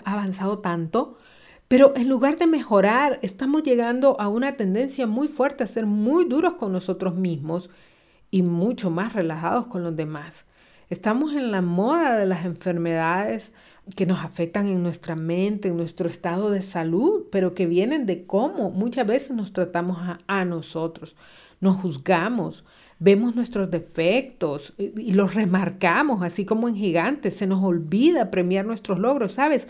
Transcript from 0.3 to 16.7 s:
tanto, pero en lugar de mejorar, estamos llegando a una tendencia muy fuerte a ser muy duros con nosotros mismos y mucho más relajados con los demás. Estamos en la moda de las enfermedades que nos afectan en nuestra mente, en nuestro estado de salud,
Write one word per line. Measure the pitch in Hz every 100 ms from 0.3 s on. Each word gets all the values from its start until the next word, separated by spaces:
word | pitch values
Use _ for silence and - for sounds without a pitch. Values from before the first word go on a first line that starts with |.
| 190 196 208
tanto, | 190 170 165 226 294 - - - - - -
pero | 254 269 269
en | 247
lugar | 254 277 311
de | 339
mejorar, | 311 - 202 196 240 285 -
estamos | 190 - 262 302
llegando | 294 240 233 247 269 -
a | 208
una | 220 277 277
tendencia | 196 202 269 269 233
muy | 220 294
fuerte | - 277 277
a | 226
ser | 226 214
muy | 208 214 330
duros | 339 269 349
con | 339 202
nosotros | 185 190 185 185
mismos | 175 185 156 151 170 180 - _ _ _ _ _
y | 190
mucho | 180 170 208 247 190
más | 165 220
relajados | 220 165 160 170 233 240
con | 185
los | 175
demás. | 160 156 151 156 - - _ _ _ -
Estamos | 175 214 233 311
en | 285 247
la | 196
moda | 175 175 220 330 302 226
de | 190
las | 175
enfermedades | 180 165 185 170 170 165 165 180 214 226 - - - - -
que | - 180
nos | 185
afectan | 156 - 170 202 202
en | 185
nuestra | 175 160 -
mente, | 160 160 175 202 208 202
en | 170
nuestro | 165 - 170
estado | - 175 175 208
de | 196
salud, | 190